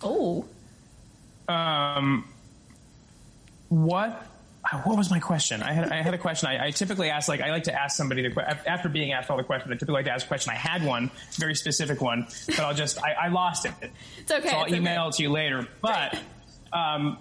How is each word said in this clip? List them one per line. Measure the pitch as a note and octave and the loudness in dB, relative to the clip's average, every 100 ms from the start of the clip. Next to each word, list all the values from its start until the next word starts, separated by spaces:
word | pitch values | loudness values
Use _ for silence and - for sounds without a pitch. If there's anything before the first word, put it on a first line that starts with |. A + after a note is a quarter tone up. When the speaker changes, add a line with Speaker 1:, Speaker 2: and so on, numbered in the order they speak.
Speaker 1:
Oh. | G3+ F4 G#3+ F3 - - - - - - - - - - - | 0 2 2 0 -4 -12 -20 -20 -20 -20 -20 -20 -20 -12 -2
Speaker 2:
Um, | E3+ E3 D3+ C#3+ C#3+ C#3 C3 - - - - - - - - - - - - - - - | 0 2 2 2 2 2 0 -2 -16 -20 -20 -20 -20 -20 -20 -20 -20 -20 -20 -20 -14 0
what, | E3 D#3+ F3+ A3+ A3+ - - - - - C#3+ | 4 4 4 0 -2 -12 -20 -20 -8 -4 -2
what | F3 G#3+ | 2 2
was | F3+ | 4
my | F3 | 2
question? | - D#3+ - A2 | 2 0 0 0
I | B2+ | 0
had, | D#3 E3 | 0 0
I | D#3+ | 0
had | E3 | 0
a | F3+ | 0
question. | F3 D#3+ C#3+ | -2 0 0
I, | C3 C#3+ | 0 0
I | |
typically | D3 G3 F#3+ D#3+ | 0 -2 0 0
ask, | D3 D3 | 0 0
like, | C#3+ | 0
I | C#3 | 0
like | D#3+ | 0
to | - | 0
ask | C#3 C#3+ - | 0 0 0
somebody | C#3 C3 | 0 0
the | B2+ | 0
que-, | A#2 D3+ | 0 -2
af-, | D3 D#3+ | -2 -2
after | F3 F3+ | 0 0
being | D3+ C#3 | 0 0
asked | C3 C3 | -2 0
all | C3+ | -2
the | |
questions, | C3 C3 - | 0 -2 -2
I | |
typically | A#2+ D3 | -4 0
like | C#3+ C3+ | 0 2
to | |
ask | B2 - | -2 -2
a | |
question. | C#3+ - | -4 -2
I | A2 | -2
had | D#3+ F3 | -2 0
one, | D3+ A#2+ B2+ - - - | 2 2 0 -4 -10 -4
very | D#3 | -2
specific | D3+ D#3 C#3+ D3 C#3 | 0 0 0 0 0
one, | B2+ A#2 A#2 - - | 0 0 -2 -6 -2
but | D#3 | 0
I'll | D3 | 0
just, | D3 D3 - | 0 -2 0
I, | D3 | 0
I | D#3 F3 | 0 2
lost | F3+ F3+ E3 B2 | 2 2 0 -4
it. | - A#2+ - - - | -6 -14 -14 -18 -10
Speaker 1:
It's | - | 0
okay, | D4+ E4+ | 0 2
Speaker 2:
So | D#3 | 2
I'll | |
Speaker 1:
it's | D#3 | 2
okay. | F3 | 2
Speaker 2:
email | F3 E3+ E3 | 2 2 0
it | |
to | D3 | 0
you | D3 | 2
later. | D3+ D3+ C3 A#2 - | 2 2 0 -4 -4
But, | A3 G3 C#3 | 0 0 0
Speaker 1:
Great. | G#2 - - - - - | -4 -10 -18 -20 -20 -6
Speaker 2:
um, | E3+ D#3+ D3+ D3 C#3+ | -2 0 0 -2 -2